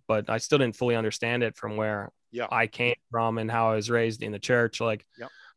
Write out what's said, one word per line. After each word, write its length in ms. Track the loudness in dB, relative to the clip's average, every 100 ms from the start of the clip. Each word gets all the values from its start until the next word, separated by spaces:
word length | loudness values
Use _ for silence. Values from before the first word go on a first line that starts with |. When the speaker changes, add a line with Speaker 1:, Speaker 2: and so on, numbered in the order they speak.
| -2
Speaker 1:
but 220 | 0 0
I 80 | -4
still 220 | 2 4
didn't 180 | 4 0
fully 180 | 0 2
understand 480 | 0 -2 -2 0
it 140 | 0 -2
from 180 | -6 -2
where 360 | -2 -2 -6 -12 _
Speaker 2:
Yeah. 160 | -8 -2
Speaker 1:
I 180 | 0 0
came 280 | 0 0 -2 _
from 260 | -2 0 0
and 120 | -2
how 200 | 2 2
I 40 | 2
was 140 | 2
raised 340 | 0 0 -2
in 80 | -6
the 80 | -6
church. 400 | 0 2 2 0
Like, 260 | -4 -4 -8 -18
Speaker 2:
Yep. 120 | -18 -18 -20